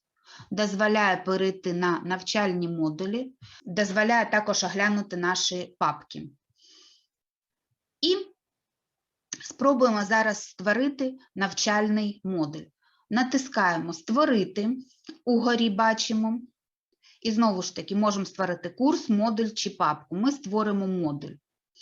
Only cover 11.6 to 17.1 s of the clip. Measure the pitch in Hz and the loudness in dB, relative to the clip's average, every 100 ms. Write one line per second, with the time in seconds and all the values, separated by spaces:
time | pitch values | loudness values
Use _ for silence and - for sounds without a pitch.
11.6 | 220 208 214 214 208 202 190 175 147 156 | 0 2 2 0 -2 -6 -4 -2 -4 -6
12.6 | 156 _ _ _ - 220 247 269 - 220 | -14 _ _ _ -4 -2 0 -2 -2 0
13.6 | 180 165 170 165 - 240 302 220 180 214 | 2 2 -2 -8 -2 2 4 4 0 -2
14.6 | 214 262 - _ - - - 233 240 233 | -2 -4 -8 _ -20 -8 0 2 4 2
15.6 | 226 196 220 220 - 220 220 233 - _ | 2 4 2 2 0 0 0 -2 -8 _
16.6 | _ _ _ _ _ | _ _ _ _ _